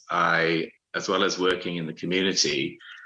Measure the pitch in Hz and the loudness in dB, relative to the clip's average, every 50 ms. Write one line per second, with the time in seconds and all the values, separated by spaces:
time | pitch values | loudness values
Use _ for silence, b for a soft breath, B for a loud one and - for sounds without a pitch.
0 | _ - 87 87 85 82 85 82 82 82 85 80 80 - - _ _ _ - 92 | _ -4 0 2 2 4 4 4 4 2 2 0 -2 -4 -8 _ _ _ -8 -6
1 | 90 - 95 95 98 92 85 90 90 90 90 87 - 92 87 87 82 78 78 - | -2 0 2 2 2 2 2 2 2 2 2 0 -2 -4 -4 -4 -4 -6 -8 -6
2 | - 85 90 92 95 95 90 - - 76 76 67 69 - - B B B B B | -4 0 0 2 2 2 2 2 2 0 0 -2 -2 -4 -6 B B B B B
3 | B | B